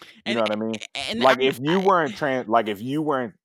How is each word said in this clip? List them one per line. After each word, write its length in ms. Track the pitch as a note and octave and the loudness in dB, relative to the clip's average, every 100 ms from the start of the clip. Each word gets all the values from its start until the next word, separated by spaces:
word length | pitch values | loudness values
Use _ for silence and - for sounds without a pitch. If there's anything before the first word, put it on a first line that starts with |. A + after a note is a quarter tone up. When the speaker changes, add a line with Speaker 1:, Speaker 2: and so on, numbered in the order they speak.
Speaker 1:
You 60 | - - - | -20 -14 -6
Speaker 2:
And, 80 | A#2 | -2
Speaker 1:
know 60 | |
what 100 | G#2+ | 0
I 40 | G#2 | 0
mean? 180 | A2 A2 - | -4 -6 -8
Speaker 2:
and 260 | B2+ C#3 A3 | -10 -8 2
Speaker 1:
Like, 180 | C3 B2+ | 4 4
Speaker 2:
I'm, 40 | |
Speaker 1:
if 140 | C3 C3 | 2 0
you 160 | C#3 F#3 | 0 2
Speaker 2:
I 40 | |
Speaker 1:
weren't 300 | F#3+ F3+ D3+ | 4 4 2
tran-, 320 | G#2+ D3 C3 G#2 | -2 -2 -2 2
like, 200 | A2+ A2 | 2 2
if 140 | G2 | -4
you 180 | A#2+ D3 | -4 -4
weren't 340 | D3+ C3+ A#2+ - | -2 -2 -2 -8